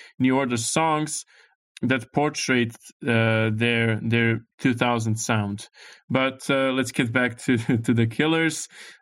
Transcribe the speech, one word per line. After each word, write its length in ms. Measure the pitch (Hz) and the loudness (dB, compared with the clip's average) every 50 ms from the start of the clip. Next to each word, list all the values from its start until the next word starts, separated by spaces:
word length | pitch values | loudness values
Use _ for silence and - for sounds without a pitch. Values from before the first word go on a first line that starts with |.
| - - - - | -20 -12 -4 0
New 180 | 131 131 131 | 2 2 2
Order 200 | 135 139 120 120 | 2 0 0 -2
songs 680 | 117 113 - - 165 160 160 151 151 151 147 - - - _ _ - - _ _ _ _ _ - - - | -2 -2 -2 0 0 2 2 0 0 -2 -4 -6 -10 -12 _ _ -20 -20 _ _ _ _ _ -12 -6 -2
that 300 | 123 131 127 113 - - | -2 -2 -2 -2 -4 -2
portrays, 640 | 143 147 151 151 - - - 131 123 120 113 - - - - - - - | 0 0 0 -2 -4 -2 0 2 2 2 0 -4 -12 -20 -20 -18 -8 -2
uh, 440 | 139 117 113 113 113 110 110 110 113 110 | 0 2 4 4 4 2 2 2 0 0
their, 480 | 107 117 120 120 117 117 113 110 107 - | 0 0 0 2 2 2 0 0 -2 -2
their 380 | 113 117 117 117 117 113 113 - _ _ - | 0 0 2 2 2 0 -2 -4 _ _ -2
two 140 | - 135 123 | 0 0 0
thousand 440 | 117 127 123 120 117 110 113 110 | 2 2 0 0 0 0 -2 -2
sound. 520 | 110 - - 117 110 101 101 101 101 - - _ - - - - - _ - | -2 -2 0 0 0 0 -2 -4 -8 -10 -16 _ -20 -20 -20 -20 -18 _ -4
But, 400 | 120 131 131 135 131 131 - - | -2 0 0 0 -2 -4 -4 -2
uh, 240 | 139 135 135 135 131 | 0 0 0 0 0
let's 200 | 131 127 117 - | 0 -2 -2 -2
get 200 | - 135 117 113 | -2 -2 0 2
back 260 | 131 123 120 117 - | 0 0 0 -2 -4
to, 180 | - - 127 113 | 0 0 0 2
<laughs> 260 | 117 - 131 113 113 | 2 0 0 0 2
to 80 | - 120 | 2 2
the 140 | 113 117 | 2 2
Killers. 600 | 113 113 - 147 156 165 165 165 160 156 - - - - - - - - - | 2 2 0 0 2 2 2 2 0 -2 -4 -10 -12 -16 -20 -20 -20 -20 -20